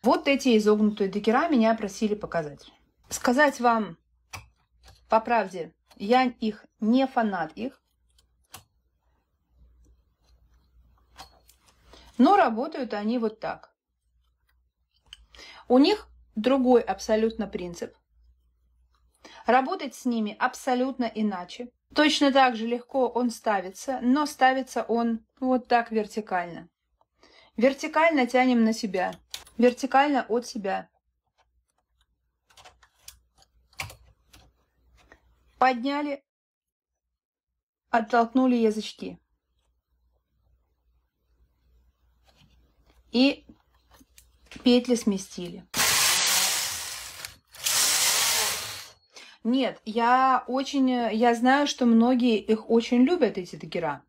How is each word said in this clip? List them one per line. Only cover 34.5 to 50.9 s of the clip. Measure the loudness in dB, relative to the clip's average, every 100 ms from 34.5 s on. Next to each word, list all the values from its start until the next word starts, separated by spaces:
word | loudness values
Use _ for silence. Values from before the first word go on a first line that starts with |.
| _ _ _ _ _ _ -20 _ _ _ _
Подняли, | 0 0 -4 -6 -6 -10 _ _ _ _ _ _ _ _ _ _ _ _ _ _ _ _ _
оттолкнули | -2 0 0 2 2 2 2
язычки. | 2 0 -8 -12 -14 -14 _ _ _ _ _ _ _ _ _ _ _ _ _ _ _ _ _ _ _ _ _ _ _ _ _ _ _ _ _ _ _ _ _ _ _ _ _ _ _
И | 2 2 0 _ -20 _ _ _ _ _ -20 _ _ _ -2
петли | 2 2 2 -2
сместили. | 0 -4 -6 -14 -14 -14 -12 -4 0 0 0 0 0 0 -2 -4 -6 -10 -12 -14 -16 -18 -18 -20 _ -10 -4 -2 0 0 0 0 -2 -2 -2 -6 -10 -14 -18 _ _ -20 -20 -10
Нет, | -2 0 -2 -4
я | -8 -2 2 4 4 2 0
очень, | -6 -2 0 0